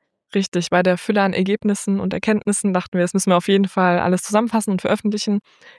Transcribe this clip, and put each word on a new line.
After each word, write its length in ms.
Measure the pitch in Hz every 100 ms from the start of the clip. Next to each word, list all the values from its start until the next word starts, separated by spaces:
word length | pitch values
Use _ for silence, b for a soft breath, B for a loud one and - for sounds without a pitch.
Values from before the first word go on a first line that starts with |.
| _ _ _
Richtig, 340 | 196 196 175 170
bei 140 | 180
der 160 | 185 180
Fülle 240 | - 208
an 100 | 196
Ergebnissen 680 | - 190 208 208 202 - 196
und 120 | 190
Erkenntnissen 600 | 196 226 214 - 202 208
dachten 200 | 185 - 185
wir, 40 |
das 120 | 180
müssen 160 | 196 196
wir 60 | 180
auf 100 | 190
jeden 200 | 196 196
Fall 320 | - 180 175
alles 220 | - 180
zusammenfassen 480 | - 208 233 226 208
und 80 | 185
veröffentlichen. 560 | - 214 208 208 - 202 B B B